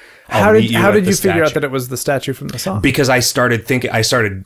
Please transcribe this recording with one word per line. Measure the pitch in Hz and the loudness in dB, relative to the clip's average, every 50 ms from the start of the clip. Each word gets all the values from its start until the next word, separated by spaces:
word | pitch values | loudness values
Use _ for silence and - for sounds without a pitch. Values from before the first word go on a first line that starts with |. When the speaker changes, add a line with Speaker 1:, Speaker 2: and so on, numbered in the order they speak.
| - - - - _ - | -20 -20 -20 -20 _ -4
Speaker 1:
"I'll | - - 202 | 0 2 4
Speaker 2:
How | 208 | 6
Speaker 1:
meet | 220 220 208 | 6 4 4
Speaker 2:
did, | - | 4
Speaker 1:
you | 233 220 | 2 2
Speaker 2:
how | 180 202 | 2 4
Speaker 1:
at | 202 | 4
Speaker 2:
did | 214 196 | 4 2
Speaker 1:
the | 185 | 2
Speaker 2:
you | 196 | 0
figure | - - 190 - 170 | 0 0 0 0 2
out | 160 151 | 0 0
Speaker 1:
statue." | - 160 | 0 -2
Speaker 2:
that | 143 139 | -4 -2
it | |
was | 127 135 127 123 | -4 -4 -6 -4
the | 131 | -8
statue | 117 - - 143 135 - - 131 | -6 -4 -2 -2 -2 -2 -6 -8
from | - 143 139 | -8 -10 -12
the | - 123 | -10 -8
song? | - - 95 104 | -8 -6 -4 0
Speaker 1:
Because | - 143 127 - 143 123 | 0 0 0 2 0 2
I | 127 127 | 2 2
started | 120 - - 135 127 123 120 110 98 | 2 0 0 0 0 0 0 -2 -2
thinking, | - 135 123 110 127 | -2 -2 -2 -2 -2
I | - 117 | -2 -2
started | 110 - - 123 113 104 98 95 95 | 0 0 0 0 0 -2 -4 -8 -12